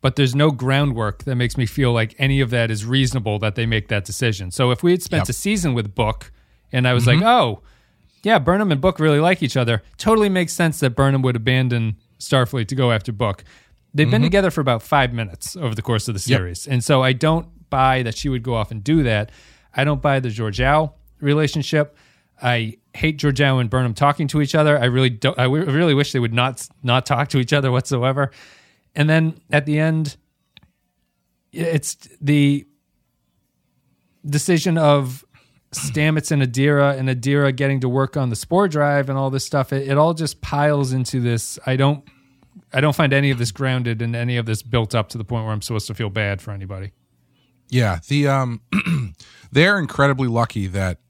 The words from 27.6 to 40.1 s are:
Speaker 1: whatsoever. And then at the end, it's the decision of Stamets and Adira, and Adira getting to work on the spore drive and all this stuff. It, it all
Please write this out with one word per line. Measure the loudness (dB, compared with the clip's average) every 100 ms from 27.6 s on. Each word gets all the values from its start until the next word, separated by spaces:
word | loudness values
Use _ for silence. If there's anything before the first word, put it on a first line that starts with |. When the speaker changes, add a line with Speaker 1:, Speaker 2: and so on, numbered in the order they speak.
| 0
Speaker 1:
whatsoever. | -2 -2 -2 0 0 -4 -6 -20 -20 _ _ _
And | -2 2
then | 2 2 -4 _
at | -2 0
the | 0
end, | 0 0 -4 -8 _ _ _ -20 _ _ _ _ _ _ _ _ _
it's | -4 0 0 -2 -14 -18 _
the | 0 4 4 2 -4 _ _ _ _ _ _ _ _ _ _ _ _ _ _ _ -6
decision | -4 2 0 2 2
of | 4 4 2 -8 _ _ _ _ _
Stamets | -10 -6 0 0 0 0
and | 0
Adira, | 0 0 2 4 2 2
and | -2
Adira | -2 0 2 2 0
getting | -2 0
to | 0
work | 0 -2 -2
on | -4
the | -4
spore | -2 0 2
drive | 2 2 2 0
and | -2
all | -2
this | -4 -2
stuff. | -2 -2
It, | -2 0
it | 2
all | 2